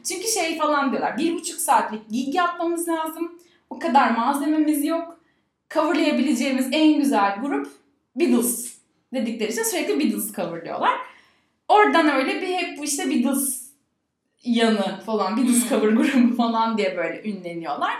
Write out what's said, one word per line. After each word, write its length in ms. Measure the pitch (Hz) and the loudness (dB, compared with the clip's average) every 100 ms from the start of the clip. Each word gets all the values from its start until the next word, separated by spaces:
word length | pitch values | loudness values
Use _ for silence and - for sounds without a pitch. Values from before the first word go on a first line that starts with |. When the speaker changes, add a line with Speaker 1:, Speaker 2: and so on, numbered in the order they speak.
| - | -8
Speaker 1:
Çünkü 180 | 370 453 | -6 -4
şey 300 | 440 330 311 | -2 -2 -2
falan 340 | 302 294 269 | 0 2 0
diyorlar, 260 | - - 214 | 0 -2 0
"Bir 160 | 339 349 | -2 -2
buçuk 240 | - - | -6 -4
saatlik 500 | - 240 214 214 - | 2 2 2 -6 -6
gig 260 | 226 277 359 | -6 -2 0
yapmamız 520 | 339 349 339 330 - | 0 0 -2 -2 -2
lazım, 440 | 330 320 330 339 - - _ - | -2 -4 -6 -8 -10 -20 _ -18
o 100 | 262 | -6
kadar 320 | - 262 240 | 2 4 4
malzememiz 760 | 233 240 285 294 311 302 285 302 | 2 0 0 0 2 2 2 0
yok, 340 | 330 - - _ _ _ _ - | -2 -4 -14 _ _ _ _ -4
coverlayabileceğimiz 960 | 320 311 302 294 247 254 233 277 254 262 | 0 2 2 2 2 2 0 0 0 0
en 280 | 302 311 285 | 4 4 4
güzel 360 | 233 220 196 202 | 4 2 2 0
grup 260 | 277 285 - - _ _ _ 247 | -4 -4 -6 -12 _ _ _ 0
Beatles" 640 | 302 240 240 240 - - _ _ _ | 2 4 2 -4 -8 -16 _ _ _
dedikleri 380 | 262 240 220 208 | -4 -4 -2 -4
için 120 | 427 | -2
sürekli 360 | 453 349 - 403 | -2 -2 -2 0
Beatles 340 | 247 202 - | 0 -2 -6
coverlıyorlar. 580 | - 170 165 - - - 508 - - _ _ _ _ - | -6 -8 -8 -8 -2 -2 -2 -6 -18 _ _ _ _ 2
Oradan 420 | 403 415 339 302 | 6 6 6 4
öyle 320 | 269 285 403 | 2 0 -2
bir 60 | 370 | -4
hep 300 | 359 339 277 | -4 -4 -6
bu 40 | |
işte 260 | 294 381 349 | -6 -4 0
Beatles 540 | 254 277 277 - - - _ _ _ _ _ _ _ | 0 0 0 -2 -6 -12 _ _ _ _ _ _ _
yanı 560 | 247 233 226 208 190 - - | -2 2 2 2 0 -4 -4
falan, 320 | 214 190 226 | -2 0 0
Beatles 240 | 240 240 | 2 2
Speaker 2:
Hmm. 80 | - | 2
Speaker 1:
cover 200 | 226 214 | 2 2
grubu 420 | 226 294 269 240 226 | 4 4 4 4 2
falan 420 | 233 226 226 214 | 0 0 0 0
diye 200 | 190 180 | -2 -2
böyle 320 | 165 165 214 | -4 -6 -8
ünleniyorlar. 640 | 190 175 170 160 185 370 480 | -8 -8 -8 -8 -4 -4 -4